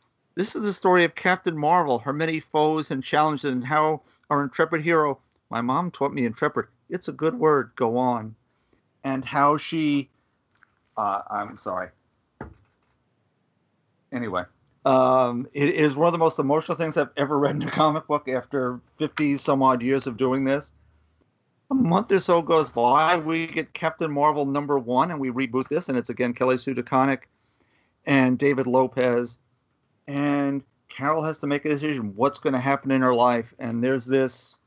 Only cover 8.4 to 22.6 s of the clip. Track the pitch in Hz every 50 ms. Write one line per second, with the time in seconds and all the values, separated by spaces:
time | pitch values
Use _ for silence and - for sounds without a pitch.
8.4 | _ _ _ _ _ _ _ _ _ _ _ _ - 139 135 131 131 - - 147
9.4 | 139 143 151 147 - - 170 160 156 147 143 143 135 - _ _ _ _ _ _
10.4 | _ _ _ _ _ _ _ _ _ _ _ 113 107 101 98 101 - - 104 104
11.4 | 104 104 101 104 - 107 92 92 92 90 - _ _ _ _ _ _ _ _ _
12.4 | - - - _ _ _ _ _ _ _ _ _ _ _ _ _ _ _ _ _
13.4 | _ _ _ _ _ _ _ _ _ _ _ _ _ _ 135 123 120 107 92 90
14.4 | 87 - _ _ _ _ _ _ _ 135 131 131 127 127 131 131 127 120 120 120
15.4 | 135 - - 143 143 143 131 160 151 147 131 143 165 175 170 170 165 160 - -
16.4 | 143 135 147 160 160 - 170 135 165 160 143 160 143 - - 143 143 135 151 143
17.4 | 143 135 139 147 131 - - - 156 156 147 156 - - 151 147 - 131 127 127
18.4 | 117 - - 139 127 123 127 120 - _ _ _ 156 143 - - 151 143 143 135
19.4 | - - 143 135 135 131 127 120 117 127 135 135 - 139 117 107 131 127 127 135
20.4 | 135 135 139 147 - - _ _ _ _ _ _ _ _ _ _ _ _ _ _
21.4 | _ _ _ _ _ _ 262 269 247 165 170 196 233 - 202 185 - - 175 170
22.4 | 160 - 170 160